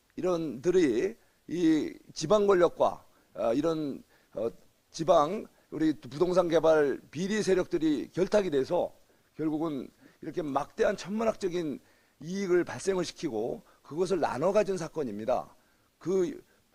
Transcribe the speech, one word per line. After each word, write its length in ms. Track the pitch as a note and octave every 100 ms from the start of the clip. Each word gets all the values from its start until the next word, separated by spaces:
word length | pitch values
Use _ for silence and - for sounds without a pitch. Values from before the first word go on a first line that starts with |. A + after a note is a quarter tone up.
| _ -
이런들이 1000 | F3 E3+ D#3+ B2 E3+ F3+ D3+ A2+ F#3+ A3+ _ _ -
이 460 | D#3+ D#3+ D#3 G#2+ - -
지방 340 | - D3+ G#3+ G3+
권력과, 580 | F#3 E3+ - A#2 F2+ - _ _ F2+
어, 180 | A2+
이런, 480 | C3 D#3+ D#3+ D3 G2 - _ _ -
어, 140 | A2+ - _ _ _
지방 560 | - D#3+ E3+ D3 G#3+ - _ _
우리 240 | D3+ D#3
부동산 540 | D3 B2 C#3 F3+ F3+ F3
개발 520 | D#3+ D#3+ D#3 C#3+ A2 -
비리 320 | D3 F#3 G#3+
세력들이 680 | F#3 F#3 F3 E3+ D#3 C3+ -
결탁이 360 | - F#3+ G#3+ F#3
돼서 440 | C#3+ C3 F3 A2 - _ _ _ -
결국은 540 | D#3 D3+ D#3+ C#3 - _ - _
이렇게 200 | D#3+ E3+
막대한 560 | D3+ C3+ D3 - A3 G3
천문학적인 840 | E3 G#3+ A3+ - F#3+ E3+ D#3 A#2+ _ _ _ _
이익을 400 | D3+ F#3+ G3 F3+
발생을 420 | E3 B2+ F#3+ F#3 E3+
시키고 580 | - D#3+ A2 A#2+ G3 - _
그것을 380 | - D3 F3+ F#3
나눠 320 | A#2 A#2 F3
가진 260 | G3+ G3+ F#3+
사건입니다. 800 | D#3 - C3 G2+ A2 A2+ C#2+ _ _ _ _ _
그 460 | D#3 F#3+ F3 - - _ _